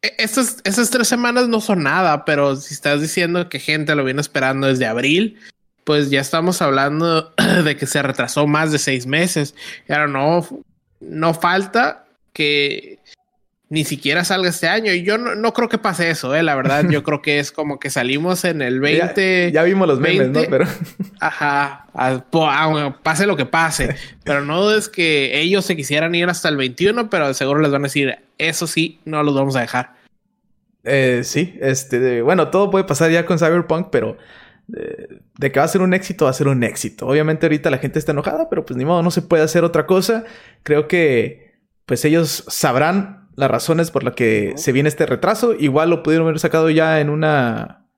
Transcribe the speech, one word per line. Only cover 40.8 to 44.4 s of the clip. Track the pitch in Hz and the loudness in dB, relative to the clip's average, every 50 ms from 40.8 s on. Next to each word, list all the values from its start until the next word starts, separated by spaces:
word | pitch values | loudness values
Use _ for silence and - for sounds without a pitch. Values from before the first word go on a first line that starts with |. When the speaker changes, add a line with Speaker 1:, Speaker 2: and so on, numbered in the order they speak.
| 151 151 | 2 0
Speaker 2:
que, | - 175 165 151 131 117 107 131 - - - - _ _ _ _ _ _ _ | 2 2 4 4 4 2 0 -2 -6 -14 -20 -20 _ _ _ _ _ _ _
pues, | - 131 123 - | -4 -4 0 2
ellos | 151 156 170 165 151 - - - - | 2 4 4 2 0 -2 -8 -10 -10
sabrán | - - - 147 120 127 143 160 185 202 196 - - - - _ _ | -6 -2 -2 0 2 2 2 2 2 0 -2 -4 -10 -20 -20 _ _
las | - 135 135 | -2 0 0
razones | - 120 - - 160 160 170 165 | 0 0 0 0 0 0 0 0
por | - 135 - | -2 -2 -2
las | 123 120 | -2 -2
que | - 123 113 113 104 | 0 2 2 2 2